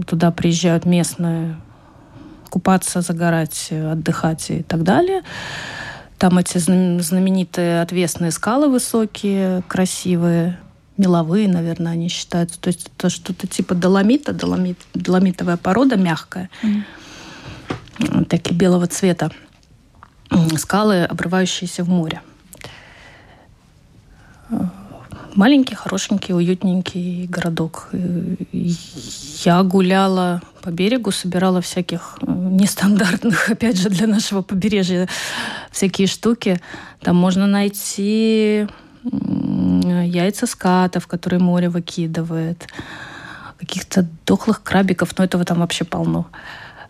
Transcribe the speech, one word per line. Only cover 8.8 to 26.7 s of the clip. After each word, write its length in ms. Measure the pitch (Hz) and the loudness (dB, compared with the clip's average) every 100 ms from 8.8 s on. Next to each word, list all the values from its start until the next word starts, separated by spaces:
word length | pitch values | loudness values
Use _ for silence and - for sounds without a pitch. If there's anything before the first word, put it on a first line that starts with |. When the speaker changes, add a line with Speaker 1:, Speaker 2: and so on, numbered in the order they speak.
| - 226 214 - 202 196 190 185 - | 0 0 0 -2 -2 0 0 -2 -2
Speaker 1:
красивые, 880 | - 185 - 185 175 170 170 170 180 - - _ - | -2 -2 -2 0 2 2 2 0 -4 -10 -20 _ 0
меловые, 500 | 190 170 160 196 208 | 4 4 4 2 2
наверное, 460 | 175 165 165 170 | 2 0 -2 -4
они 160 | 165 170 | -2 -4
считаются. 500 | - - 175 170 - | -6 -4 -2 -2 -4
То 80 | - | -4
есть 240 | 175 - - | -4 -6 -4
это 120 | 185 | -4
что-то 380 | - - 180 185 | -4 -8 -8 -6
типа 260 | - 185 | -4 -2
доломита, 600 | 180 180 196 202 285 294 | 0 4 4 4 2 0
доломит-, 520 | 175 170 180 185 175 - | -4 -2 0 -2 -4 -8
доломитовая 600 | - 180 180 190 175 180 170 | -6 2 4 4 2 -2 -2
порода, 400 | 185 202 269 220 | 2 2 4 4
мягкая. 540 | 185 156 - 180 185 - | 2 0 -6 -12 -12 -4
Speaker 2:
Мгм. 240 | 220 208 202 - - - - - - - - - - - | -2 -2 -4 -14 -20 -20 -20 -18 -18 -14 -12 -12 -10 -6
Speaker 1:
М, 260 | - - - | -2 0 0
такие 280 | 170 - | 0 0
белого 320 | 175 185 180 175 | 2 4 4 0
цвета. 440 | - 190 175 156 - - _ _ _ _ _ - _ - | 0 0 0 -2 -6 -20 _ _ _ _ _ -20 _ 0
М, 280 | 190 165 160 | 2 2 0
скалы, 460 | - 196 214 185 165 | 0 2 4 2 0
обрывающиеся 800 | 170 175 185 185 - 180 - 175 | -2 -2 0 0 -2 -8 -4 0
в 40 | |
море. 300 | 180 160 170 - - - - - - - - - - - - - _ _ _ _ - - - - - - | 2 0 -6 -12 -20 -20 -20 -20 -20 -20 -20 -20 -20 -20 -20 -20 _ _ _ _ -20 -20 -20 -20 -20 -8
Э, 60 | 220 180 - - - - - - - | -4 -4 -6 -16 -20 -18 -18 -4 4
маленький, 400 | 208 285 254 208 | 6 6 4 -2
хорошенький, 580 | - 190 - 196 - | -4 -4 -2 -2 0
уютненький 920 | 180 175 185 196 | 2 2 2 2